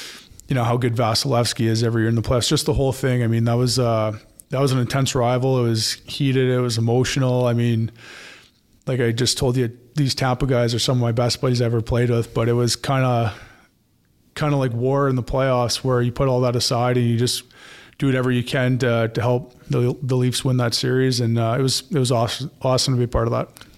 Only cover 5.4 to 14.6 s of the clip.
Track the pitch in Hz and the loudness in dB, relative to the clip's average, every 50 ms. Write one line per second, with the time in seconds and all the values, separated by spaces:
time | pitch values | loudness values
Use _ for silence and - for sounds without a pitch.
5.4 | 123 135 131 127 120 117 117 110 104 - - - - - - - 143 135 127 135 | 0 0 0 2 2 0 0 0 -2 -4 -6 -8 -10 -12 -6 -2 0 0 2 2
6.4 | 131 127 127 123 123 123 113 117 113 117 117 127 127 - - 143 131 127 123 127 | 2 2 2 0 0 0 0 0 0 2 2 2 2 0 0 0 0 2 2 2
7.4 | 123 120 120 117 117 117 117 113 113 110 - - - - - - - - - - | 2 2 2 2 0 0 0 0 -2 -4 -6 -10 -20 -20 -20 -20 -20 -20 -20 -20
8.4 | - - _ _ _ _ _ _ - - 135 123 123 117 123 117 127 113 - - | -20 -20 _ _ _ _ _ _ -8 -4 -2 0 0 0 0 0 0 -2 -2 0
9.4 | 151 127 123 131 123 117 120 - - - - 151 147 131 - - 139 127 123 123 | -2 0 0 0 -2 -4 -4 -10 -20 -8 -4 -2 -2 -2 -2 -2 -2 -2 0 0
10.4 | - 131 139 120 120 117 117 113 - - 135 123 120 117 117 113 123 123 - - | 0 0 2 2 2 0 0 0 0 0 0 2 2 0 0 0 0 0 -2 -2
11.4 | - 131 123 120 123 117 117 117 110 - 123 120 120 120 120 117 113 - - 120 | -2 0 0 0 0 0 0 -2 -2 0 0 0 0 2 0 0 -2 -2 -2 -2
12.4 | 117 117 120 120 120 117 - - - - 139 131 131 127 123 117 117 107 - - | 0 0 2 2 2 0 -2 -2 -2 -2 0 0 2 2 2 0 0 -2 -4 -8
13.4 | - - - - _ _ _ _ _ _ _ _ _ _ _ _ _ _ - - | -14 -20 -20 -20 _ _ _ _ _ _ _ _ _ _ _ _ _ _ -8 -4
14.4 | 151 147 147 139 | -2 0 0 0